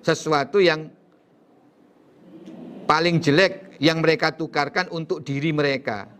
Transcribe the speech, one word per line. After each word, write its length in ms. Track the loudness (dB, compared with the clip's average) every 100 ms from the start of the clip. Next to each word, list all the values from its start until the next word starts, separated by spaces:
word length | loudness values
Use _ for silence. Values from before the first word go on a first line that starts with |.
| -2
sesuatu 560 | -2 0 -2 0 2
yang 240 | 2 2 -6 _ _ _ _ _ _ _ _ _ _ _ _ _ -20 -20 -20 -18 -18 -10 0
paling 320 | 2 2 2
jelek 560 | 4 4 4 2 -16 0
yang 160 | 0 2
mereka 320 | 2 2 0
tukarkan 560 | -2 -4 -2 -2 -2 -4
untuk 320 | -8 -6 -8 -6
diri 240 | -4 -2
mereka. 560 | 0 0 -2 -6 -8 -12